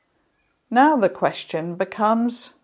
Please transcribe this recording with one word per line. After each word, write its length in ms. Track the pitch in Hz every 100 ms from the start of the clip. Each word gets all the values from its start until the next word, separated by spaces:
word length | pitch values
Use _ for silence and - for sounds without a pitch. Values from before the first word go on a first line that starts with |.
| _ _ _ _ _ _ _
Now 260 | 240 294 294
the 140 | 190
question 680 | - 156 - - 160 170 175
becomes 760 | 190 - 214 226 240 240 - -